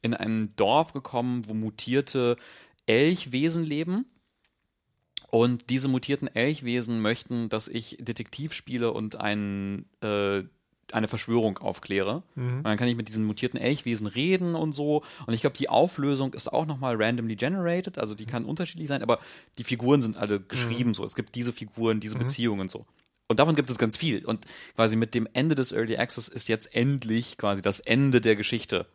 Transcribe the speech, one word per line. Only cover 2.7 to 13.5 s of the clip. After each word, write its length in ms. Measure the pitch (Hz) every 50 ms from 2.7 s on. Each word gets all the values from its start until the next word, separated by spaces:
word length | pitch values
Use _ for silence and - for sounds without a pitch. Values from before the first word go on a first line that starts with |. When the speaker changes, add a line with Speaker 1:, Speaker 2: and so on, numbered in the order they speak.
| _ _ _
Speaker 1:
Elchwesen 760 | - 110 120 147 160 185 180 - 135 120 131 147 165 160 170 165
leben. 420 | 156 147 151 165 175 185 214 269 _ _ _ _ _ _ _ _ _ _ _ _ _ _ _ _ _ _ _ _ _ _ - - _
Und 380 | - 113 117 123 123 117 - -
diese 200 | 123 131 131 135
mutierten 380 | 127 127 - - 139 139 135
Elchwesen 760 | 131 - 113 120 143 156 143 131 120 120 123 117 113 117 113
möchten, 460 | 110 107 117 - - - 123 117 117 110
dass 180 | 107 110 - -
ich 300 | - 117 117 - - -
Detektiv 540 | 120 120 113 - 117 - - - 147 156 -
spiele 380 | - _ - 120 123 117 117
und 240 | 110 110 110 107 - 107
ein, 640 | 104 104 104 104 101 101 98 98 98 98 98 - - _ _ _
äh, 420 | - 107 104 101 101 98 101 98 92 90 _ _ _ _ _ _ _ -
eine 160 | - 113 110
Verschwörung 520 | 107 - 113 - - 117 117 110 107 95 -
aufkläre. 640 | 117 107 - - - - 98 98 95 98 117 170 - _ _
Speaker 2:
Mhm. 220 | 139 123 123 123 131
Speaker 1:
Und 60 | 151
dann 120 | 110 107 104
kann 100 | 120 123
ich 80 | 120
mit 120 | 117 113 104
diesen 160 | 110 110 107
mutierten 340 | 107 104 - - 123